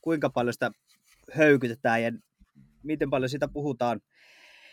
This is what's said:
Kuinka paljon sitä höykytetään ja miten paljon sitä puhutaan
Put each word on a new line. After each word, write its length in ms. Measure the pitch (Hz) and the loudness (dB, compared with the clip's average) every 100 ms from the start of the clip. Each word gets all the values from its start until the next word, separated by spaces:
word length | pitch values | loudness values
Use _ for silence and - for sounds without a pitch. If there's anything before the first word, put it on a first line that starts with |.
Kuinka 280 | 160 160 139 | -4 -2 0
paljon 240 | 131 123 | -2 -2
sitä 180 | 117 123 - _ _ _ _ - | -2 -6 -6 _ _ _ _ -12
höykytetään 720 | 151 151 143 123 117 123 117 | 2 6 6 2 -2 0 2
ja 80 | 113 117 - _ _ _ - _ | 0 -4 -14 _ _ _ -20 _
miten 260 | 151 156 147 | -8 -4 -2
paljon 200 | 139 127 | 0 -2
sitä 180 | 139 143 | -2 -6
puhutaan 540 | 147 143 123 120 110 - _ _ - - - - | -4 -6 -2 -2 -2 -8 _ _ -20 -20 -20 -20